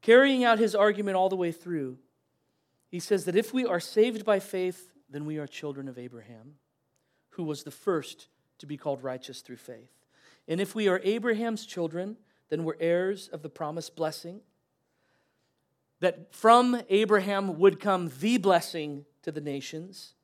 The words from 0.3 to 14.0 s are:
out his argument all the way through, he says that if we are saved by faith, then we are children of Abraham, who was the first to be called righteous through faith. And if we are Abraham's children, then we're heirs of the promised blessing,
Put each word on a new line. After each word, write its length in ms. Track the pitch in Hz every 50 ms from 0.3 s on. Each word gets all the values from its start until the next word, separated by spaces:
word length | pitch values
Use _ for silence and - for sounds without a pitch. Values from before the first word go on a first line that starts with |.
| 269 254 247
out 140 | 240 226 214
his 160 | 226 214 214
argument 420 | 208 202 214 208 196 208 202 190
all 100 | 185 185
the 80 | 190 190
way 160 | 185 180 170
through, 460 | 165 170 - 175 170 156 139 127 127 131 _ _ _ _ _ _ _ _ _ _ _ _ _ _ _ _ _
he 140 | _ - 175
says 240 | 170 - 208 190 156
that 100 | 185 175
if 180 | 196 226 226 -
we 120 | 254 254
are 160 | 226 185 175
saved 420 | - - - 220 220 247 226 220 196
by 160 | 220 208 196
faith, 540 | 196 - - 185 185 180 175 - - _ _ _ _ _
then 160 | 139 147 151
we 120 | 151 156
are 100 | 151 147
children 420 | 139 - - - 147 139 139 139 139
of 80 | 123
Abraham, 580 | 127 123 123 123 117 107 104 120 110 117 143 147 _ _ _ _ _ _ _ _ _ _ _ _ _ _ _
who 120 | _ - 170
was 200 | 151 151 139 -
the 80 | 147
first 560 | - - - 208 185 156 135 - - _ - _ _ _ _ _ _ _
to 60 | -
be 120 | 147 151
called 260 | 135 - 151 139 131 127
righteous 380 | 135 127 127 131 - 127 -
through 160 | - - 123
faith. 340 | 123 - - 123 113 110 _ _ _ _ _ _ _ _ _ _ _ _
And 120 | - 165 170
if 140 | 202 196 -
we 140 | 220 214
are 140 | 196 180 185 -
Abraham's 600 | 190 214 233 214 240 226 214 233 233 226 208 -
children, 520 | - - 180 170 165 156 175 185 202 220 - _ _ _ _ _
then 160 | _ 156 165 165
we're 140 | 160 156 -
heirs 480 | 165 165 170 175 185 190 208 185 -
of 140 | - - 165
the 80 | 151 151
promised 460 | _ - 165 151 156 165 156 - _
blessing, 440 | -